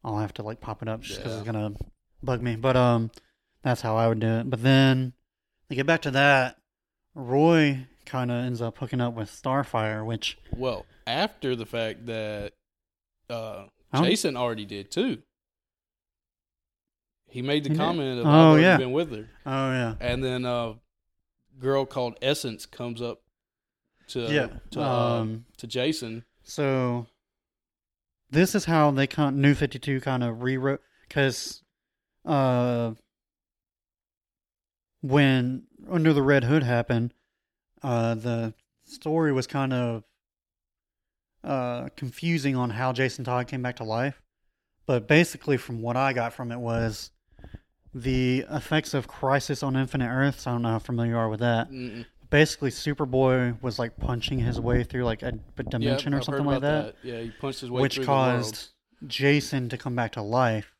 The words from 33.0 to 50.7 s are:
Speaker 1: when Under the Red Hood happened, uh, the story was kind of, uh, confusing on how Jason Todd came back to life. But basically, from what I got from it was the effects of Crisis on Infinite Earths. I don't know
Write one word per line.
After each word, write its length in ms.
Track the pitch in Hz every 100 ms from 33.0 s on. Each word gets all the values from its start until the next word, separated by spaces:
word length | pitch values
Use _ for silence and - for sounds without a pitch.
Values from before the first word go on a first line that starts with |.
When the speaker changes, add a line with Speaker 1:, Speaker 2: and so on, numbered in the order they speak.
| _ _ _ _ _ _ _ _ _ _ _ _ _ _ _ _ _ _ _ _
Speaker 1:
when 640 | 143 139 139 131 123 127 - _ -
Under 240 | 175 160
the 100 | 143
Red 220 | 135 143
Hood 180 | 120 151
happened, 520 | 127 120 117 120 117 _ _ _ _ _ _ _
uh, 320 | 139 120 117
the 400 | 113 120 117 113 110 _ _
story 480 | _ - 156 160 156
was 140 | 135 127
kind 260 | 143 135
of, 320 | 127 120 113 - _ _ _ _ _ _ _ _ _ _ _ _ _
uh, 440 | - 139 123 120 131 -
confusing 600 | 127 - 170 165 139 131
on 140 | 123
how 220 | 107 127
Jason 320 | 123 131 131
Todd 220 | 123 123 123
came 160 | 131
back 140 | 123 123
to 80 |
life. 360 | 113 113 135 131 _ _ _ _ _ _ -
But 200 | 127 107
basically, 500 | 151 170 - - 135
from 260 | - 117
what 140 | 113 120
I 160 | 135
got 200 | 127 117
from 180 | - 123
it 80 | 120
was 520 | 117 117 113 104 - _ _ _ - - _ _ _
the 500 | 131 120 127 127 127 -
effects 440 | 147 - 156 -
of 120 | 143 123
Crisis 540 | - 135 139 - 139
on 140 | 139 131
Infinite 320 | 131 139 120
Earths. 380 | 127 139 135 -
I 60 |
don't 100 | 120
know 80 | 117